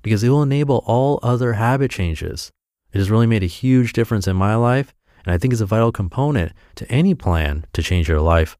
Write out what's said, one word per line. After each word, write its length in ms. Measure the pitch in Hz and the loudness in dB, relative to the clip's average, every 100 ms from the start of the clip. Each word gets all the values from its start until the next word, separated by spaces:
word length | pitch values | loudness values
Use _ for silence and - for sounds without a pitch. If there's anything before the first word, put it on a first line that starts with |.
because 200 | 107 107 | 0 0
it 80 | 120 | 2
will 140 | 143 | 2
enable 400 | 143 139 143 123 - | 2 0 0 0 0
all 340 | 120 135 143 | 0 0 0
other 300 | 120 120 123 | 0 0 0
habit 360 | 104 117 135 135 | 0 0 0 -2
changes. 600 | - 85 78 82 - - _ _ _ _ | -2 -4 -4 -8 -10 -14 _ _ _ _
It 60 | 101 | -2
has 120 | 95 | 0
really 160 | 110 117 | 2 2
made 160 | 113 | 2
a 60 | 92 | -2
huge 460 | - 131 131 117 | -2 2 2 2
difference 340 | - 117 110 98 | -2 -2 0 0
in 80 | 92 | 0
my 200 | 98 110 | 0 2
life, 380 | 120 127 139 _ _ _ - | 2 0 -4 _ _ _ -4
and 80 | |
I 40 | 87 | 0
think 160 | 131 | 0
it's 80 | 117 | 0
a 40 | 98 | 0
vital 280 | 110 117 | 2 0
component 580 | - 92 - 143 135 82 - _ - | 0 -6 -2 -2 -2 -4 -8 _ -20
to 160 | - | -4
any 240 | 131 190 160 | 0 2 0
plan 500 | - 82 76 73 - | 0 0 0 -4 -6
to 100 | - | -6
change 280 | 78 90 80 | -2 0 2
your 120 | 78 | 2
life. 360 | 80 82 78 | 2 2 0